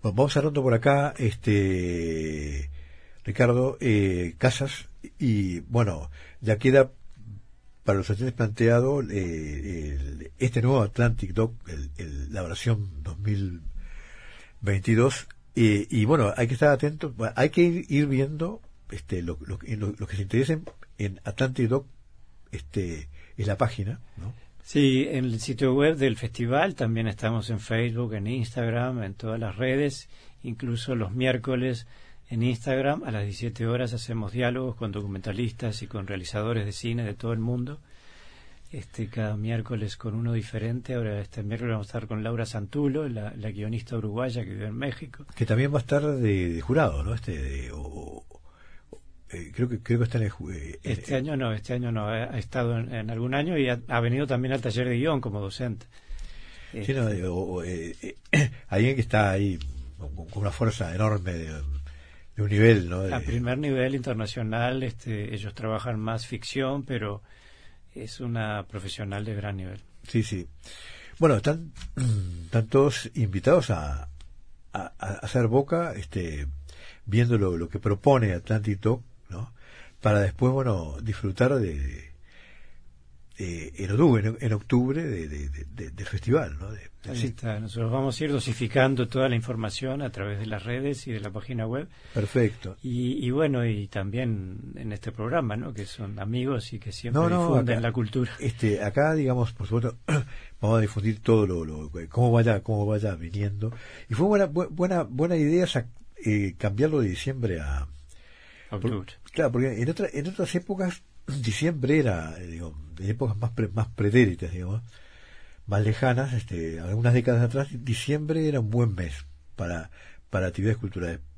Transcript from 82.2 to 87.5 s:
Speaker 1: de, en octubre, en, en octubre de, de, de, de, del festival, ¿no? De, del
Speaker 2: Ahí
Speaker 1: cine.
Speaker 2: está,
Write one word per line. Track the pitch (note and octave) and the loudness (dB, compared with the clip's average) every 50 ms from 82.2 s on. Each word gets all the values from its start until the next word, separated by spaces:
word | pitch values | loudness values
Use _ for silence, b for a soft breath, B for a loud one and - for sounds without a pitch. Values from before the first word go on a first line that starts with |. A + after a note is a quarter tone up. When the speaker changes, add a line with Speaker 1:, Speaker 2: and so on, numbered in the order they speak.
| b b b b b b b b b b b b b - - - - - - - - - - - | b b b b b b b b b b b b b -20 -20 -20 -20 -20 -20 -20 -20 -20 -12 -10
Speaker 1:
de, | G2 F2 E2+ E2 D#2+ - C#2 - G2 | -8 -6 -6 -8 -10 -12 -10 -8 -4
en | F#2 | 0
octubre, | G2+ A#2+ E3 D#3+ A#2+ A2 G2+ A2 | 4 6 8 8 8 6 4 2
en, | A#2 A#2 | -2 0
en | - A2+ | 0 0
octubre | A2 G#2 - - B2+ B2 B2 B2+ C#3 D#3+ | 0 0 2 2 4 4 4 4 0 0
de, | E3 D3 A2+ F2+ D#2+ D2 | -2 -2 -4 -4 -4 -6
de, | D2 D2 D2 C#2+ | -6 -6 -6 -6
de, | C#2+ C#2+ C#2 | -6 -8 -10
de, | - - B2 E2+ - | -12 -10 -10 -10 -10
del | D2+ - G2 | -10 -10 -8
festival, | - - G2 - A2+ B2 D#3+ C3+ E2 D2 D2 | -6 -6 -4 2 2 2 2 2 0 -6 -8
¿no? | F#2 G2+ | -10 -10
De, | G#2+ G2+ - - - - | -10 -12 -14 -16 -18 -14
del | - - | -10 -8
Speaker 2:
Ahí | C3 | -4
Speaker 1:
cine. | A#2+ A#2 B2+ | -2 -2 -4
Speaker 2:
está, | A2+ - - A#2 | -4 -6 -4 -4